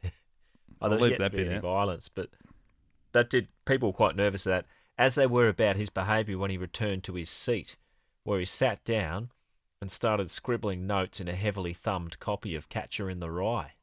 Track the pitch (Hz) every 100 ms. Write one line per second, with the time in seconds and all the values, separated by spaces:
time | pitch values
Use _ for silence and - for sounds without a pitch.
0 | 92 - _ _ _ _ - - 107 107
1 | 120 120 98 98 90 95 87 95 101 85
2 | - - 87 _ - - _ _ _ _
3 | _ 120 120 127 - _ - 135 117 92
4 | 104 90 101 95 - 92 - _ _ -
5 | 127 131 135 123 117 95 107 95 107 -
6 | 95 110 107 92 98 92 90 - 110 95
7 | - 90 82 - - 113 - - _ _
8 | _ _ - 98 92 - 127 101 - 113
9 | 85 87 123 _ _ _ _ - 95 -
10 | 117 107 92 - - 117 107 92 92 101
11 | 95 - 87 90 104 101 90 87 - 95
12 | 85 - - 104 104 78 - 113 90 -
13 | 98 90 85 85 98 117 - -